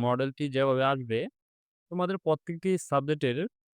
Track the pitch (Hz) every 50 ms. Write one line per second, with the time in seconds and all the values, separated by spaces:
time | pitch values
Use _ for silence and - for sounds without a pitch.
0 | 120 123 123 127 135 135 135 - 147 143 131 135 139 135 131 131 135 135 139 135
1 | 127 117 110 113 156 240 - _ _ _ _ _ _ _ _ _ _ - 175 180
2 | 180 180 196 190 - 160 156 147 _ - 170 165 - 190 185 170 - - 143 139
3 | 139 143 156 147 143 127 123 143 185 247 - _ _ _